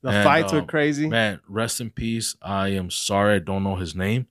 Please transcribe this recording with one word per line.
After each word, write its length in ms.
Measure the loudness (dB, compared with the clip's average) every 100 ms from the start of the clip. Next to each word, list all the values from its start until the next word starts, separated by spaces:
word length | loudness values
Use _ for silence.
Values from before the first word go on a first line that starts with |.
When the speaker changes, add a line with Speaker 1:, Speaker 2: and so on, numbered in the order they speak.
Speaker 1:
The 80 | 0
Speaker 2:
And, 140 | 4
Speaker 1:
fights 280 | 6 4 4
were 60 | 0
Speaker 2:
um, 60 | 0
Speaker 1:
crazy. 400 | 0 0 0 0
Speaker 2:
man, 320 | 2 0 -2 _
rest 320 | -4 -4 -4
in 100 | -8
peace. 460 | -6 -4 -4 -4 -8
I 260 | -6 -2 0
am 200 | -2 -4
sorry. 460 | -6 -2 2 4 4
I 20 |
don't 240 | 0 -2
know 140 | -2 -2
his 180 | -6
name. 320 | -4 -2 -2 -4